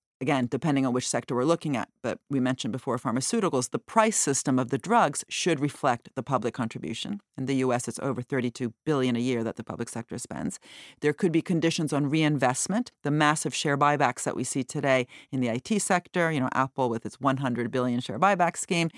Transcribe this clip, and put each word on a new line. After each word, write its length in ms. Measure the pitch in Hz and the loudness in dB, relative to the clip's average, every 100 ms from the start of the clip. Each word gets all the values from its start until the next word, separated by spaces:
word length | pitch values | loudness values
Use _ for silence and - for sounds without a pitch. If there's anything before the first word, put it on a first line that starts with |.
| _ - | _ -6
again, 300 | 131 135 120 | -2 0 0
depending 360 | 131 165 139 131 | -2 0 2 2
on 80 | |
which 120 | 123 - | 0 0
sector 280 | 123 - | -4 -2
we're 100 | 123 | 0
looking 320 | 143 165 151 123 | 2 0 0 -4
at, 140 | - _ | -6 _
but 160 | 120 - - | -6 -6 -4
we 100 | 139 | -2
mentioned 320 | 127 131 117 | 0 -2 -4
before 260 | 120 - 135 | -6 -4 -2
pharmaceuticals, 720 | 127 120 - 233 185 131 123 | -2 -2 0 0 0 0 -2
the 80 | 143 | -6
price 380 | - 226 220 - | 0 2 4 2
system 420 | - 135 147 131 | 0 0 2 2
of 120 | 123 | 2
the 80 | 135 | -2
drugs 440 | 180 233 156 - - | 2 4 4 0 -6
should 320 | - 185 151 | -2 0 2
reflect 480 | 143 - 139 120 - | 0 0 0 0 -4
the 80 | - | -8
public 320 | 117 127 113 | -2 -2 -2
contribution. 640 | - 113 - - 110 - 202 _ - | -4 -6 -6 -8 -8 -6 -8 _ -6
In 80 | |
the 120 | 131 135 | -2 0
U 140 | 131 | 2
S, 160 | 123 120 | 0 -2
it's 140 | - | -6
over 220 | 139 123 | -4 -4
thirty-two 500 | 120 135 123 - 120 - - | -4 -2 -2 -2 -6 -4 -2
billion 280 | 143 127 | 2 2
a 60 | 117 | 0
year 240 | 127 120 | 0 0
that 120 | 113 - | -2 -6
the 60 | |
public 280 | 113 - 117 | -8 -8 -8
sector 260 | 117 - - | -8 -10 -10
spends. 420 | - 71 - - - - - - | -10 -6 -6 -8 -18 -20 -20 -2
There 120 | 147 | 0
could 200 | 151 185 | 2 2
be 100 | 160 | 2
conditions 500 | - 165 165 165 156 | 2 2 2 0 0
on 160 | 143 143 | 0 0
reinvestment, 840 | 156 151 143 127 127 - 208 - _ | 2 2 4 2 2 -2 -2 -4 _
the 80 | 147 | -2
massive 440 | 151 147 156 147 | 4 4 2 -2
share 220 | - 156 143 | -2 0 4
buybacks 460 | 147 147 131 - | 4 4 2 0
that 120 | - | -4
we 100 | - | -4
see 200 | 127 139 | -4 -4
today 420 | 127 151 139 131 123 - - | -4 -2 2 2 0 -10 -6
in 100 | 131 | -2
the 100 | 123 | -2
I 80 | 117 | -2
T 200 | - 208 | -2 0
sector, 540 | - 180 - 180 165 | 2 0 0 0 0
you 80 | 151 | 2
know, 80 | 127 | 0
Apple 340 | - 131 - 127 | 0 -2 0 0
with 160 | 117 | -2
its 160 | 110 - | -6 -2
one 160 | 135 135 | 0 0
hundred 340 | 135 120 117 | 0 -2 -2
billion 300 | 127 123 120 | 0 0 0
share 180 | - 117 | -2 0
buyback 380 | 190 190 170 - | 2 4 2 0
scheme. 320 | - 175 165 | -2 0 0